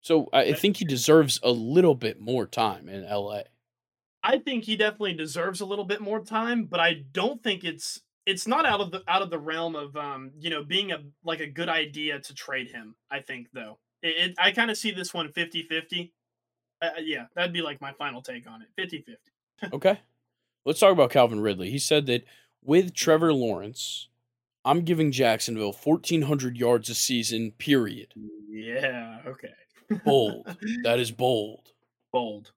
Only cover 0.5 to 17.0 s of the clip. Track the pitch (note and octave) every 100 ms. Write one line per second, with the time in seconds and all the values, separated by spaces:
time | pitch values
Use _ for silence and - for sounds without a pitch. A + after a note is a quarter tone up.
0.5 | C#3+ G3+ F#3+ F3 C3 A#2+ D#3+ D3 - A#2+
1.5 | A#2+ A2+ D#3 F3+ C3 A2+ - G#2 B2+ G2+
2.5 | - A2+ F#2 D2+ G2 F#2+ G#2 G2+ G#2 -
3.5 | _ _ _ _ _ _ _ G3+ C4 -
4.5 | B3+ A3 G#3+ G#3+ G#3+ G#3 E3+ D#3 D3 F3
5.5 | F#3 G3 G#3 F#3+ G#3 G#3 G#3+ - A3 A3+
6.5 | A#3+ F#3 F3 E3+ D#3+ C#3 F#3 G3+ C#4 A#3
7.5 | F#3+ F3 D3+ - - _ _ - F#3+ -
8.5 | C4+ D4+ G#3 G3 F#3 F3+ F#3 F#3+ E3+ D3
9.5 | D#3+ E3+ D#3 C#3+ C#3+ C#3+ C#3 C3+ D3+ D#3+
10.5 | D#3 D3 F#3 G3 D#3 C#3+ _ E3 E3 D3+
11.5 | C#3+ E3+ E3 D3+ D3 D3+ C#3+ - C3+ -
12.5 | C3 A#2+ B2 G#2+ A2 _ C#3 C#3 B2+ A#2+
13.5 | C3 A2 G#2+ _ _ E3 D#3+ F3+ F3+ F#3
14.5 | G3+ A#3 G#3+ A3 F#3 F3+ F3 D#3 D#3+ E3
15.5 | E3+ D#3+ D#3+ D#3+ F3+ F3 _ _ _ _
16.5 | _ _ _ E3+ D#3+